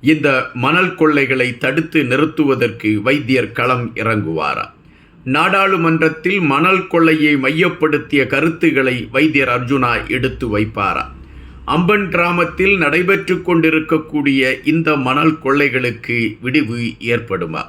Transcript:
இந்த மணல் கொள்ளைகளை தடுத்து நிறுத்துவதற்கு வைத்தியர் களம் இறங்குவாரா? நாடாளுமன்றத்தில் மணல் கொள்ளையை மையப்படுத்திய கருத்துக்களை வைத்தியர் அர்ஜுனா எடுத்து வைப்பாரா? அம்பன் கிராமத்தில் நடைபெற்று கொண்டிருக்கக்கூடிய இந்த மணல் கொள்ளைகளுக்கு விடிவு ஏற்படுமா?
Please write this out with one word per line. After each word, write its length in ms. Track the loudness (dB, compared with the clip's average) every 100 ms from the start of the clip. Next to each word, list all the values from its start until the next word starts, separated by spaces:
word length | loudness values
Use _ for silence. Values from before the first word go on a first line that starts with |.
இந்த 240 | 2 2 2 0 -2 -2
மணல் 360 | 0 2 0 2
கொள்ளைகளை 520 | 2 4 0 0 -2 -4
தடுத்து 420 | -2 -2 0 0
நிறுத்துவதற்கு 840 | 0 0 0 0 0 2 0 0 -2 0
வைத்தியர் 480 | 0 0 0 0 0
களம் 360 | -2 -2 0 -4 -4
இறங்குவாரா? 680 | -2 -2 -2 -4 -4 -4 -8 -12 -20 -20 -20 -14 -4
நாடாளுமன்றத்தில் 1120 | 0 2 2 2 2 2 4 2 0 -2 0
மணல் 400 | 0 2 2 2 2
கொள்ளையை 460 | 2 4 4 2 2
மையப்படுத்திய 840 | 0 0 0 0 0 0 0 0 0
கருத்துக்களை 680 | 0 0 0 0 2 0 -2 -4
வைத்தியர் 400 | 0 2 2 0
அர்ஜுனா 380 | 0 0 0 0 -2 -2
எடுத்து 400 | -2 -4 -4 -4
வைப்பாரா? 560 | -2 -2 -2 -2 -2 -6 -12 -20 -20 -20 -16 -2
அம்பன் 380 | 0 2 0 0
கிராமத்தில் 680 | 0 0 0 -2 0 0 2
நடைபெற்று 580 | 2 0 2 0 0 -2
கொண்டிருக்கக்கூடிய 1080 | 2 2 2 0 0 -2 0 -2 0 2 0 -2 0
இந்த 300 | 0 2 0
மணல் 380 | 0 2 2 0
கொள்ளைகளுக்கு 840 | 0 2 2 0 -4 -6 -4 -2 -2 -4
விடிவு 380 | -2 0 0 -4 -6 -6 -4
ஏற்படுமா? 560 | -4 -2 -6 -4 -6